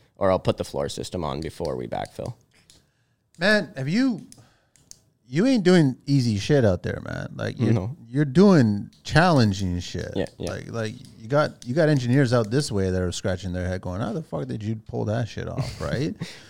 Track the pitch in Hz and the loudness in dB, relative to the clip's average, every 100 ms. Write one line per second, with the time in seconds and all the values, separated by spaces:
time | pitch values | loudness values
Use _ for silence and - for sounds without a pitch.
0 | _ - 98 92 - - - 71 71 - | _ -4 0 0 0 -4 -4 -6 -6 -8
1 | - 92 76 69 78 - 82 64 57 - | -10 -6 -6 -6 -8 -8 -8 -6 -8 -8
2 | - - - - _ _ _ _ _ _ | -10 -10 -12 -12 _ _ _ _ _ _
3 | _ _ _ - 180 214 156 - 135 196 | _ _ _ -4 2 2 0 -6 -4 0
4 | 262 202 - - _ _ _ _ - - | 0 -2 -8 -20 _ _ _ _ -20 -20
5 | _ _ _ 131 247 254 175 180 143 123 | _ _ _ 0 2 4 6 6 6 2
6 | - 139 120 101 - 147 110 90 92 - | 0 2 2 0 2 4 4 2 -2 -8
7 | - - - - 107 104 117 113 95 139 | -8 -10 -10 -8 -8 -2 0 2 -2 -8
8 | 117 127 151 135 202 175 113 101 - _ | -6 -2 2 6 8 8 6 2 -6 _
9 | - 147 180 151 110 98 95 87 - 90 | -2 2 4 6 4 2 -2 -4 -6 -8
10 | - - 87 - 90 - 82 113 110 120 | -6 -4 -6 -6 -10 -8 -10 -8 -8 -10
11 | - - 110 143 143 - 120 123 156 147 | -18 -18 -2 0 0 -2 -4 2 4 4
12 | 120 131 131 123 107 127 143 101 95 92 | 4 4 4 2 2 -2 -2 -2 0 0
13 | 90 - 104 90 92 90 90 92 90 90 | -2 -4 -4 -4 -6 -6 -4 -6 -6 -8
14 | 120 196 160 - 135 123 104 113 - 120 | -6 -8 -8 -8 -8 -8 -6 -8 -8 -6
15 | 110 113 120 - 85 - - - 78 90 | -4 -4 -4 -8 -10 -8 -8 -8 -6 -4
16 | 156 214 175 - - | -6 -8 -12 -16 -4